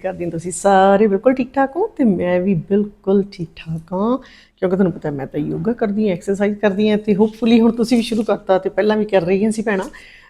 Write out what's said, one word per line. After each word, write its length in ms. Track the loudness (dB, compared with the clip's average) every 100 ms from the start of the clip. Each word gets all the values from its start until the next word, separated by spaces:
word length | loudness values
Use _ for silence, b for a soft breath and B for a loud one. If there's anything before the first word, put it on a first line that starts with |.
ਕਰਦੀ 220 | -8 -8
ਹਾਂ 60 | -8
ਤੁਸੀਂ 220 | -8 -10
ਸਾਰੇ 540 | -4 2 4 6 4 4
ਬਿਲਕੁਲ 280 | 4 2
ਠੀਕ 140 | 2 -2
ਠਾਕ 220 | -2 -2 -2
ਹੋ 100 | -6
ਤੇ 180 | 0
ਮੈਂ 360 | 0 0 0 0
ਵੀ 140 | 0
ਬਿਲਕੁਲ 720 | -2 0 -2 -2 -6 0 0 0
ਠੀਕ 160 | -6 -14 -14
ਠਾਕ 240 | -12 -12 -8
ਹਾਂ, 260 | -4 -2 -4 B B B -6
ਕਿਉਂਕਿ 200 | -2 0
ਤੁਹਾਨੂੰ 160 | 0
ਪਤਾ 180 | 0 -6
ਮੈਂ 160 | -6 -8
ਤਾਂ 140 | -6
ਯੋਗਾ 320 | -6 -4 -4
ਕਰਦੀ 340 | -4 -4 -2 -2
ਹਾਂ, 60 |
ਐਕਸਰਸਾਈਜ਼ 460 | -2 -4 -2 -2 0
ਕਰਦੀ 320 | -2 2 0
ਹਾਂ 80 | 0
ਤੇ 140 | 0
hopefully 480 | 0 0 0 2 4
ਹੁਣ 120 | 4
ਤੁਸੀਂ 240 | 2 0 0
ਵੀ 60 |
ਸ਼ੁਰੂ 200 | 0 -4
ਕਰਤਾ 360 | -2 -4 0 0
ਤੇ 120 | 0
ਪਹਿਲਾਂ 260 | -2 0 0
ਵੀ 80 |
ਕਰ 180 | 0 0
ਰਹੀਆਂ 280 | 0 0 0
ਸੀ 120 | -2
ਭੈਣਾਂ 260 | -2 -4 -4 B B B B